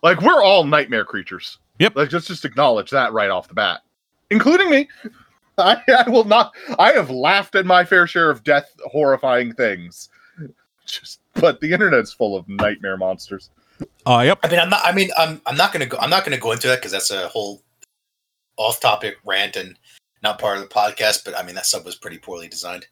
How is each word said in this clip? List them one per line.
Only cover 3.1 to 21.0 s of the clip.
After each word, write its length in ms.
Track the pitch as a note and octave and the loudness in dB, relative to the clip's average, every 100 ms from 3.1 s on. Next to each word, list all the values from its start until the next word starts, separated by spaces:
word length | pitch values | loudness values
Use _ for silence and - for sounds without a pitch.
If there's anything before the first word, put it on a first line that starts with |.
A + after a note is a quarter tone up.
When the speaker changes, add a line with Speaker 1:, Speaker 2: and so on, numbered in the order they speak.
Speaker 1:
right 160 | A2 G2+ | 0 -2
off 180 | F#2 - | -2 -4
the 60 | |
bat, 280 | F2 G2+ E2+ _ _ _ _ _ | -2 -2 -2 _ _ _ _ _
including 380 | G#3+ A3 F4 F#4+ | 0 4 4 4
me. 200 | C#4 C#4+ - A3 _ | 2 0 -10 -20 _
<laughs> 340 | _ _ _ - | _ _ _ 0
I, 200 | F#3 A#3 - B3+ A#3+ | 2 2 4 4 4
I 40 | |
will 160 | A#3+ G#3+ | 2 4
not. 260 | G#3+ G#3+ - - - | 2 2 -4 -12 2
I 120 | G3+ | 4
have 160 | B3+ D3+ | 4 0
laughed 460 | B2+ C#3 G3 G3 G3 | -2 0 0 0 -4
at 100 | F#3 | 4
my 200 | F3+ F3 | 4 4
fair 200 | F#3 E3+ | 2 2
share 220 | F3 E3 | 2 0
of 120 | B2+ | 0
death, 300 | - C#3+ - _ C#3 | 0 0 0 _ -8
horrifying 680 | C#3 C#3+ C3 C3 B2 B2 | -2 0 2 2 0 -2
things. 560 | A2+ A#2 F#2+ F2 - - _ _ - D3 _ _ _ - | -2 -2 -2 -12 -20 -20 _ _ -20 -20 _ _ _ -16
Just, 360 | - - - _ - | -16 -16 -20 _ 2
but 260 | - A#2+ | 2 2
the 100 | D3+ | -2
internet's 400 | F3+ G3+ C3+ G#2+ | 0 2 2 -2
full 240 | - A2 G2 | -4 -4 -4
of 140 | F2 | -8
nightmare 480 | G2 G#2 G2+ G2 F#2+ | -4 -2 -2 -8 -4
monsters. 520 | F#2 F#2 - F#2+ _ _ _ _ - _ - | -4 -6 -10 -16 _ _ _ _ -18 _ 0
Speaker 2:
Uh, 180 | B2 B2+ | 2 4
yep. 140 | F#3+ | 2
Speaker 3:
I 60 | E3 | 0
mean, 100 | F3 | 0
I'm 100 | F3 | 2
not. 120 | G3+ | 0
I 80 | E3+ | 0
mean, 160 | F#3+ F#3+ D#3+ | 0 -2 0
I'm, 240 | D#3+ D#3 - | -2 -2 -8
I'm 100 | C#3+ | -2
not 160 | G3 | 0
gonna 140 | F3 B2+ | 0 -6
go. 120 | - | -4
I'm 100 | C3 | 0
not 160 | F#3 F#3 | 0 -2
gonna 120 | C3 | -6
go 120 | A#2 | -4
into 160 | A2+ B2+ | -2 0
that 140 | B2+ | -2
'cause 100 | G#2 | -2
that's 200 | F#2+ - | -6 -4
a 160 | G2 F2 | -6 -6
whole 320 | A2+ G2+ G#2 _ _ _ _ _ _ _ _ _ - | -8 -8 -12 _ _ _ _ _ _ _ _ _ -4
off-topic 600 | A2 A2+ B2+ G#2 G#2+ - G2+ | -4 0 0 0 -4 -10 -6
rant 300 | F#2+ G2 - | -4 -4 -6
and 220 | F#2 - _ _ _ _ | -12 -18 _ _ _ _
not 160 | G#2 G#2+ | -6 -4
part 180 | A2 G2 | -4 -4
of 60 | |
the 60 | G2 | -4
podcast. 540 | - G#2+ G#2 | -2 -2 0